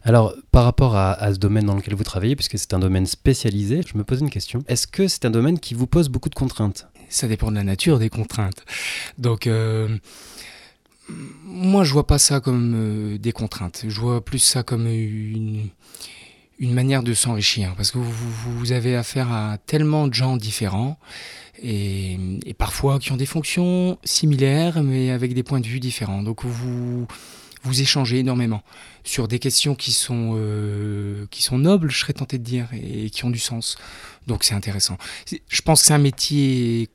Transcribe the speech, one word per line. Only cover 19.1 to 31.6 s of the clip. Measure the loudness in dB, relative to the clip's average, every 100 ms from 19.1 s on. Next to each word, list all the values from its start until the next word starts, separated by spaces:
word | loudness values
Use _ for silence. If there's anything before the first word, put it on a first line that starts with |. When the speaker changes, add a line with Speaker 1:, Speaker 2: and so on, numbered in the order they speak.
| -2 -2
Speaker 2:
à | -2 -2 -6
tellement | -2 0 2 2 2
de |
gens | 2 0 0
différents, | -4 -2 -2 0 -2 -6 -14 -18 -18 -20 -20 -12
et, | -6 -4 -2 -4 -4 -4 -4 -6 -8
et |
parfois | -4 -4 0 0 0
qui | 0
ont | -2
des | -2
fonctions | -2 -2 0 2 2 0 -2 -4
similaires, | 0 2 4 4 4 2 2
mais | 2 2 0
avec | 0 -2
des | -2
points | 0 -2
de | -2
vue | -4
différents. | -4 -4 -4 -2
Donc | -4 -4
vous, | -6 -4 -4 -4 -4 -4 -6 -12 -20 -20 -20 -10
vous | -2 0
échangez | 2 2 2 2
énormément | 2 0 0 -2 -8 -20 -20 -16
sur | -6 -4 -2
des | -2
questions | 0 0 0 -2
qui | -2
sont, | -2 -2 -2 -2 -2
euh, | -2 -2 -4 -4 -4 -4 -6 -8 -10
qui | -4
sont | -2
nobles, | 2